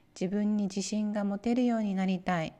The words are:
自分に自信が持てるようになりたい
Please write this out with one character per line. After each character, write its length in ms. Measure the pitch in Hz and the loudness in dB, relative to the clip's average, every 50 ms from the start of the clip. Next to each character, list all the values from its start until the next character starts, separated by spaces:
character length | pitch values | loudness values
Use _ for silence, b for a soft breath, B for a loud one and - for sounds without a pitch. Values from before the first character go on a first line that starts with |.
| b b - | b b -8
自 160 | - 180 185 | -4 -4 -2
分 280 | 196 208 208 208 214 208 | 0 0 2 2 2 2
に 60 | 208 | 0
自 180 | 190 - 202 | -2 -2 -4
信 320 | 190 - 208 214 214 208 208 | -4 -2 -2 -2 -2 -2 -2
が 100 | 214 202 | -2 -2
持 140 | 202 202 202 | -2 -2 -2
て 180 | - 233 240 | 0 0 2
る 100 | 254 247 | 2 2
よ 120 | 247 233 226 | 2 2 2
う 40 | |
に 140 | 220 208 190 | 0 0 0
な 100 | 190 190 | 2 2
り 140 | 190 190 180 | 2 2 0
た 240 | 180 - 180 170 160 | 0 0 0 0 -2
い 100 | 156 - - | -4 -8 -12